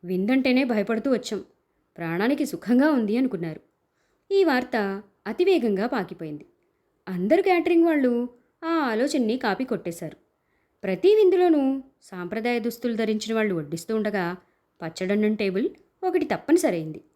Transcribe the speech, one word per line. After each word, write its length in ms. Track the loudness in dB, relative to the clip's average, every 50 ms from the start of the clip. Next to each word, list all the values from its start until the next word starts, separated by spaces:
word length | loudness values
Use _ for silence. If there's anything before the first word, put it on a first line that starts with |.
| -6
విందంటేనే 600 | -4 -4 -2 0 2 0 2 2 2 2 2 2
భయపడుతూ 480 | 2 0 -2 0 -2 -2 -2 0 0
వచ్చాం. 340 | -2 -2 -2 -6 -8 -8 -10 _ _ _ _ _ _ _ _ _ _
ప్రాణానికి 480 | -10 -8 -6 -2 0 0 0 2 0 -2
సుఖంగా 460 | -4 -6 -10 -2 2 4 4 4 4
ఉంది" 260 | 2 2 0 0 0
అనుకున్నారు. 440 | 0 0 -2 -2 -4 -6 -8 -8 -12 _ _ _ _ _ _ _ _ _ _ _ _ _ _
ఈ 120 | 2 4 4
వార్త 600 | 4 2 0 -2 -2 -2 -2 -2 -2 -4 -8 -12 _ _ _ _
అతివేగంగా 600 | -10 -2 0 2 4 4 4 2 0 0 0 -2
పాకిపోయింది. 580 | -2 -2 -4 -4 -6 -8 -12 -12 -12 -12 -12 -14 _ _ _ _ _ _ _ _ _ _ _ _
అందరు 340 | -8 -6 -4 0 2 2 2
క్యాటరింగ్ 420 | 4 2 2 2 2 2 4 4 4
వాళ్ళు 460 | 4 2 2 2 2 0 0 -4 -6 -10 _ _ _ _ _ -6
ఆ 40 |
ఆలోచనని 680 | -2 -2 0 0 0 0 0 -2 0 0 0 0 0 -2
కాపీ 260 | -2 -2 -4 -2 -2 -4
కొట్టేశారు. 540 | -6 -6 -6 -6 -8 -10 -10 -12 -14 -14 _ _ _ _ _ _ _ _ _ _ _ _ _ -6
ప్రతి 320 | -4 -4 2 4 4 6
విందులోనూ 680 | 6 6 6 6 4 4 4 4 4 4 0 -2 -2 -6 _ _ _
సాంప్రదాయ 580 | _ -16 -12 -10 -10 -6 -6 -4 -2 -2 -2 -2
దుస్తులు 340 | -2 -4 -6 -4 -4 -4 -2
ధరించిన 420 | -2 0 0 0 -2 -2 -2 -2
వాళ్ళు 200 | 0 0 0 0
వడ్డిస్తూ 400 | -2 -4 -6 -8 -10 -6 -4 -4
ఉండగా 420 | -2 -2 -2 -2 -2 -2 -4 -6 -8 _ _ _ _ _ _ _ _
పచ్చడన్నం 540 | -12 -12 -8 -6 -2 0 2 2 2 2 2
టేబుల్ 340 | 0 -2 -2 0 0 -2 -2 -6 -8 _ _ _ _ -4
ఒకటి 220 | 0 0 0 0
తప్పనిసరైంది. 760 | 0 -4 -4 2 2 2 4 4 2 0 -2 -4 -6 -10 -12 -16 _ _